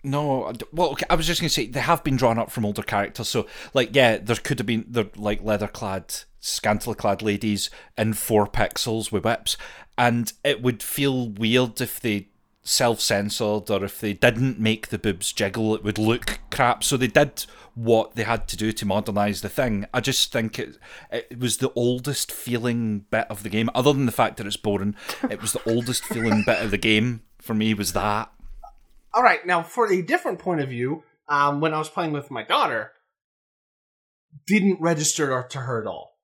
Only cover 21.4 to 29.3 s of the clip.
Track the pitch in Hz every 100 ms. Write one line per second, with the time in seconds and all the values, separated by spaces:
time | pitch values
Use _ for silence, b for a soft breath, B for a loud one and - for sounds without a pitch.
21.4 | 123 - 127 - 123 123 123 139 - -
22.4 | - 120 123 117 113 104 - 113 - 101
23.4 | 101 107 113 - 131 139 127 - 117 -
24.4 | 101 - 107 101 101 101 B B 254 107
25.4 | 107 - 113 113 120 123 - 117 113 107
26.4 | 104 101 107 101 113 107 120 117 - -
27.4 | - 110 110 104 95 98 104 107 110 _
28.4 | - - - - _ - _ 226 240